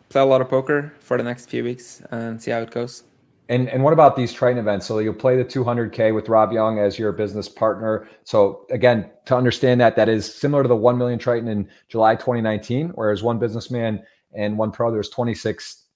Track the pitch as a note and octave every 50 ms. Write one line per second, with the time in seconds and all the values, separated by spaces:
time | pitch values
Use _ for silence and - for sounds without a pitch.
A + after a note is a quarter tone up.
0 | _ _ - C3+ C3+ C3+ C3 C3 B2+ - C3 C3 C3 - D3 C#3+ D3 D3+ - -
1 | _ - B2+ B2 A#2+ A#2+ B2 B2+ - - - A#2 A#2 A#2+ B2 B2 - - - -
2 | - - B2 A#2 A#2 A2+ A2+ A#2 - A2+ A#2 A#2 A#2 A#2 - A#2+ A#2+ A#2+ - -
3 | - _ _ _ _ _ _ _ _ - B2 B2 B2+ A#2+ B2 B2+ C3+ D3+ E3 D#3+
4 | D3+ C3+ - C3 A#2+ A#2 - - C3 B2 B2 A#2+ G#2+ G#2+ G2+ F#2+ - - A2 G#2+
5 | G#2+ A2 G2+ - - C3 B2+ B2+ B2 B2+ - C3+ A#2+ A#2+ A#2+ A#2+ A2+ G#2+ - -
6 | A2 A2 A2 G#2+ G#2 A2+ A2+ A2 A2 G2+ A#2 A2+ G#2+ A2 A2 G#2+ G#2 G2+ G2 -
7 | A2 G#2 F2+ G#2+ G#2+ G2 G2 G#2+ G2 - - - A2+ A2 G2 G2 A2+ A2 A2 G#2
8 | - - - _ _ - - A2 G2+ G2 - - - - B2+ G#2+ A2 B2 A#2+ A2
9 | F2+ - - _ _ - C3 B2 B2+ B2 - - - B2+ B2 A#2+ A#2+ A2 - A#2
10 | G#2+ A2+ A2+ G#2+ G2+ - - - - C#3+ D3 C#3 C3 A#2+ A#2+ A2 G#2+ A#2+ B2 B2
11 | B2 B2 A#2+ A#2 - A#2+ A#2+ A#2 A#2 A2+ G#2+ G2+ F#2+ - - _ _ _ - A2+
12 | A2 A2 A#2 A#2 - B2+ A#2+ A#2 A2 A2 G#2+ G#2 - - A#2+ C3+ D#3+ F3 - -
13 | A2 G#2+ G#2+ G2 G#2+ A#2+ A#2 G#2 A#2+ A2 G#2+ A#2 - - B2+ A#2+ A#2 A2+ G#2+ G2
14 | - _ _ _ _ _ - A2 G#2 G#2 G#2+ A2 A2 G#2+ - - A#2 A#2 A2+ G#2+
15 | G2+ - - - A#2+ A#2+ G#2+ - - A2 - - - - - - _ _ _